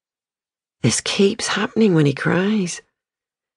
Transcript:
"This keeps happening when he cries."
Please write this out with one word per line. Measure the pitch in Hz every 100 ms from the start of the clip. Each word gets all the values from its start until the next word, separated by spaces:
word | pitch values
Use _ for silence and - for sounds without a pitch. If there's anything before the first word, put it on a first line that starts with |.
| _ _ _ _ _ _ _ _
"This | 127 -
keeps | - - 196 220 - -
happening | 214 220 220 160
when | 143
he |
cries." | 135 156 170 196 214 180 - - _ _ _ _ _ _